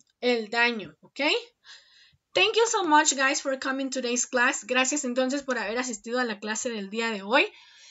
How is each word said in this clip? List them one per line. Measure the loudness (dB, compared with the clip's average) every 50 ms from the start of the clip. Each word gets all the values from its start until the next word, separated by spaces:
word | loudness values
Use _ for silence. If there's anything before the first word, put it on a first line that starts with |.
| _ _ _ _
el | 0 0 0 0 -2 -2
daño, | 0 2 2 2 2 -2 -6 -10 -14 _
¿ok? | -20 -14 -8 -4 -2 0 0 -2 -4 -8 _ _ _ -20 -20 -20 -20 _ _ _ _ _ _ _ _ _ 0
Thank | 2 2 2 4
you | 4 2
so | 4 2 0 2
much, | 6 6 6 6 6 2
guys, | 2 2 0 0 0 -2
for | -4 -4 -4
coming | -2 -4 -2 -2 -4 -4
today's | -4 -4 -4 -2 -2 -2 -2
class. | 0 0 2 2 2 0 -2 -4
Gracias | -2 0 0 0 0 0 -2 -4
entonces | -4 -2 -2 0 0 -2 -4 -4
por | -4 -4 -4
haber | -4 -4 -4 -4
asistido | -4 -4 -6 -10 -8 -4 -2 -2
a | -2
la | -2 -4 -6
clase | -4 -4 -4 -2 -4 -4
del | -4 -6 -6 -6
día | -4 -4 -4 -2
de | -4 -4 -2
hoy. | 2 2 2 2 2 -2 -12 -20 -20 -20 -20 -20 -20